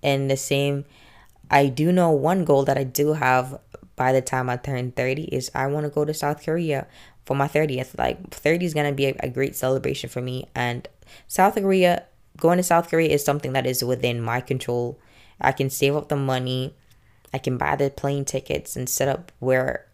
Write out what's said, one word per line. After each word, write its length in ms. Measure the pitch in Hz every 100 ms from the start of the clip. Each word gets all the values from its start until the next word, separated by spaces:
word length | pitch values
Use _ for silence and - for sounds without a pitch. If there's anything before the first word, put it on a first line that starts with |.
And 300 | 143 139 135
the 60 | 135
same, 480 | - 139 143 143 139 _ - - - _ -
I 160 | 143 143
do 240 | 127 156
know 180 | 180 170
one 340 | 151 147 190
goal 200 | 160 139 135
that 140 | 139
I 40 |
do 300 | 135 - 147
have 460 | 156 127 127 131 139 _ - - -
by 160 | 127
the 100 | 131
time 260 | 127 131 127
I 80 | 123
turn 340 | - 127 127
thirty 340 | 123 127 139 -
is 260 | 131 127
I 140 | - 135
wanna 240 | 147 151
go 140 | 143 147
to 100 | 151
South 280 | 147 151
Korea 440 | - 165 165 139 - - - -
for 120 | - 139
my 120 | 143
thirtieth. 480 | 151 151 127 127 -
Like, 360 | 62 - -
thirty 340 | - 147 170 175
is 80 |
gonna 200 | 151 147
be 120 | 139 139
a, 100 | 131
a 100 | 131
great 260 | 123 135 -
celebration 540 | 127 135 131 139 127
for 140 | -
me. 240 | 127 127 - 120
And 320 | 120 120 - _ - - -
South 260 | - 190
Korea, 520 | 220 196 190 180 175 - _ _ -
going 200 | 165 180
to 60 |
South 260 | 180 170 170
Korea 200 | 165 165
is 140 | 143
something 300 | 147 147 143
that 140 | 135 127
is 160 | 123
within 380 | 123 123 123 120
my 200 | 117 120
control. 580 | 127 127 - 120 120 117 _ - - _
I 120 | -
can 180 | 135 135
save 260 | - 139 147
up 140 | 143
the 60 | 143
money. 580 | 135 127 127 127 131 - _ - _ _ _
I 60 | 131
can 220 | - 127
buy 160 | - 147
the 160 | 139
plane 340 | - 139 143 139
tickets 500 | 135 - - - -
and 140 | 127
set 180 | - 135
up 240 | 135 - _
where 480 | 123 131 131 123 _